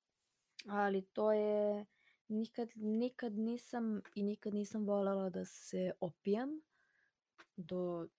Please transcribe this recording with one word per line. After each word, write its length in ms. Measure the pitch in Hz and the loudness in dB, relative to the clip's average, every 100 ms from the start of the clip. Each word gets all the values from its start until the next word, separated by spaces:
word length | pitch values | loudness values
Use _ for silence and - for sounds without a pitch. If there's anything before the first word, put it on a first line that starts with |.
| _ _ _ _ _ - 208 | _ _ _ _ _ -16 -4
ali 360 | 202 202 196 | 2 2 2
to 300 | 190 - 214 | -2 0 4
je... 540 | 214 208 208 208 208 208 _ _ _ - | 4 4 4 2 0 -6 _ _ _ -4
Nikad, 420 | 214 226 - 226 220 | -2 -2 -4 -6 -2
nikad 580 | 214 220 247 - 240 | 0 2 2 -2 -4
nisam 680 | 208 220 240 - 240 226 214 - 208 | -2 -2 -2 -4 -2 -2 -2 -4 -2
i 80 | |
nikad 300 | 202 208 214 | -2 -2 -2
nisam 320 | 208 202 220 202 | -2 -2 -2 0
volela 440 | 202 196 196 190 | 2 2 2 0
da 160 | 185 185 | -2 -6
se 460 | - - 185 185 - | -4 -2 0 -2 -2
opijam 640 | 180 - 202 208 269 311 - _ _ _ _ _ _ _ - - | -4 -2 0 0 0 -6 -12 _ _ _ _ _ _ _ -20 -14
do 520 | 160 180 180 170 165 | -6 -2 -2 -2 -6